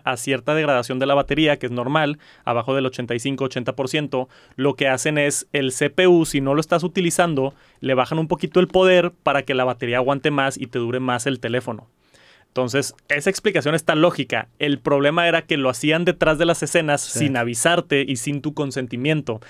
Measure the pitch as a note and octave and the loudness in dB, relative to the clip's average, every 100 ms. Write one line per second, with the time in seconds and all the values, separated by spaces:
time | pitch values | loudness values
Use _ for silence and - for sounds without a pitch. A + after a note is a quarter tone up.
0 | - B2 - C3 A#2 D#3 D3+ C3 A#2 B2+ | -2 -4 -2 -2 0 0 2 0 0 -2
1 | C3+ C#3+ C#3 C#3+ D#3 C#3+ B2+ A#2+ B2 D#3 | 0 2 2 2 2 0 -2 -4 -2 0
2 | D3 D3 - - - A#2+ A#2 C3+ C3 B2+ | -2 -4 -12 -10 -4 -2 0 -2 -2 -4
3 | A#2+ A#2+ C#3 C3+ C3+ C3 B2 A#2+ C3 D#3 | -6 -4 -4 -4 -4 -4 -6 -4 -4 -2
4 | D3 C3 B2+ - - - C#3 C3 C#3 C3 | -2 -4 -6 -10 -14 -2 0 2 0 0
5 | D#3 D3+ C#3+ C#3+ - D3 C3+ - D3 E3 | 0 0 0 -2 -4 -2 -2 -2 -2 2
6 | F#3 F3 D#3+ C#3+ C#3 C#3+ D#3 E3+ E3+ F#3+ | 6 6 4 0 0 0 0 0 -2 -2
7 | E3+ - E3+ C#3+ C3 - _ _ C3 B2+ | 0 2 2 2 -2 -6 _ _ -2 0
8 | B2 D#3+ D#3+ F3 E3 F3+ F3+ F#3 F#3 F3+ | 0 0 -2 -2 0 2 4 4 6 6
9 | F3 - - C#3 C3 C3 B2+ A#2+ A#2+ A#2+ | 4 -2 0 0 0 0 0 -2 -2 0
10 | B2+ C#3 D3+ C#3+ C3+ - A#2+ B2 A#2 B2+ | 0 0 0 0 0 -2 -6 -4 -2 -2
11 | C3 B2 C#3 B2+ A#2 A#2+ B2 G#2+ - _ | -2 -2 -2 -4 -2 -4 -4 -10 -14 _
12 | _ _ _ _ _ - B2+ C3+ C3+ - | _ _ _ _ _ -4 -2 0 -2 -6
13 | - D3 F#3+ F#3+ G#3+ F3 D3 D#3+ - D#3 | -4 -2 0 0 0 0 0 0 2 4
14 | E3+ E3 C3 A#2 - - D3 C#3+ - C#3+ | 4 2 -4 -4 -6 -4 -2 -2 0 2
15 | C#3 E3+ E3+ E3 D#3+ D#3 C3+ B2 D3 D#3+ | 2 2 0 0 -2 0 0 0 0 2
16 | F3 E3+ D#3 D3+ E3+ E3 D3+ F3 D#3 C#3+ | 2 2 2 2 2 0 0 0 2 -2
17 | - A#2+ D3+ C3 A#2 A#2 E3+ E3+ E3 C#3+ | -2 -2 0 0 -2 0 0 0 0 0
18 | C#3 B2+ D3 C#3+ D3+ D3 C#3 C3+ B2 A#2+ | 0 -4 -4 -4 -4 -4 -4 -4 -6 -4
19 | C#3+ D#3 B2+ A2 - | -2 -2 -2 -8 -10